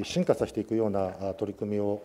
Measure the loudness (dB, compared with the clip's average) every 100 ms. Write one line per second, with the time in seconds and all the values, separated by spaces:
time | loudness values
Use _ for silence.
0 | -2 0 2 2 2 -2 0 2 2 2
1 | 0 -2 -4 -2 -4 -4 -2 0 0 -2